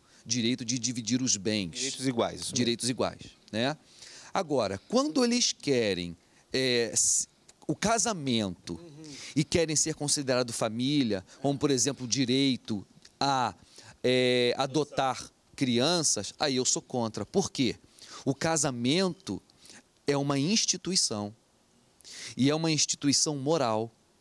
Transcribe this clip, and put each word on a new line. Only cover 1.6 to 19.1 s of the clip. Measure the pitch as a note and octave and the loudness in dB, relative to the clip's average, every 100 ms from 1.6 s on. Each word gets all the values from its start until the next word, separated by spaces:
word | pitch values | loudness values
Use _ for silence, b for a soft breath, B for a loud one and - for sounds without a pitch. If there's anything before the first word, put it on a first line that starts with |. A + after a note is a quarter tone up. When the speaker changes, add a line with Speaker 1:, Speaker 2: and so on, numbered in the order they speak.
| F2 - | -2 -4
Speaker 2:
Direitos | C3+ C3 C3 | -6 -4 -2
iguais, | A#2 F#2 E2 | 0 0 -4
isso | - | -4
mesmo. | B2 | 0
Speaker 1:
Direitos | A#2 A#2 A#2 | 0 0 -2
iguais, | A2+ F#2 E2+ - - - | -2 -2 -4 -16 -20 -8
né? | G#2 C3 - B B B B B | -2 -2 -4 B B B B B
Agora, | - D3+ C3+ G2 G2 - | -4 0 0 0 -2 0
quando | A#3+ D4+ C#4 | 0 2 2
eles | A#3+ A#3+ - | 2 2 0
querem, | - C#3+ B2 G#2+ F2+ F2 E2 b b _ | -2 0 2 2 0 -4 -8 b b _
é, | C3 C3 A#2+ A2+ | -2 2 2 0
s-, | A2+ - - - _ - _ - | 0 0 0 -4 _ -20 _ -6
o | C#3+ | -2
casamento | G#3 A#3 A#3+ F3+ C#3 A2+ G2 E2+ - | 0 2 0 -2 0 0 0 -6 -10
Speaker 3:
Uhum. | E2+ E3+ D3 D#3 C3+ B D#3+ | -12 -12 -18 -18 -16 B -2
Speaker 1:
e | |
querem | D3+ F3 D#3 D3 | 2 2 2 0
ser | D#3+ | -2
considerado | - C#3+ D3+ C3+ B2 B2 | -2 -2 -2 2 0 0
família, | - A#2 A#2 C3 D3 A#2 F#2+ B B | -2 -2 0 2 2 2 0 B B
como, | C#3 C#3 | -2 0
por | D3+ | 2
exemplo, | B2+ C3 B2+ B2 | 2 0 -2 -4
o | |
direito | B2+ A#2+ C3 C#3 A#2+ - G2+ - - - - | -2 2 2 2 0 -4 -6 -8 -18 -14 -2
a, | C#3 C3+ A2+ B B B B - | 0 2 0 B B B B -2
é, | B2 B2+ B2+ B2 B2 - | 2 4 4 4 2 0
adotar | C3+ D3 C#3+ C#3 C3+ A#2 - _ _ | 0 -2 -2 -2 -2 -2 -10 _ _
crianças, | - C3 A#2 D3 F3 C#3+ G#2+ G2 - | -2 2 4 4 2 0 0 -4 -4
aí | D3+ B2+ | 0 0
eu | |
sou | B2+ E3 | 0 0
contra. | - B2 A2+ G#2+ G2+ | -2 -2 -2 -4 -2
Por | G3 C#3 | 0 0
quê? | - A2+ - B B B B | 0 0 -2 B B B B
O | C#3 | -4
casamento | - E3 D#3+ D3+ A#2+ B2 E3+ F#3+ | -2 0 0 0 0 0 2 0